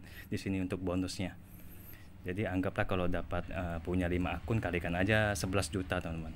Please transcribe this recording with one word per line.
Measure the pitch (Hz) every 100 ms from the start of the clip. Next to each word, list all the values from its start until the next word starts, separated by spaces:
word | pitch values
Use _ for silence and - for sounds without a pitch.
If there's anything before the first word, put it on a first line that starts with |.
| - - -
Di | 104
sini | 98 95
untuk | 90 92
bonusnya. | 92 90 90 - 90 - - - - - - - - -
Jadi | 90 92 104
anggaplah | 90 95 - 101
kalau | 95 87
dapat, | 90 82 90 87
eh, | 92 87 85
punya | 82 90 87
lima | 90 87 85
akun, | - 113
kalikan | 95 85 87 85
aja | 98 110 107 101
sebelas | 98 98 95
juta, | 101 92 90
teman-teman. | 87 82 78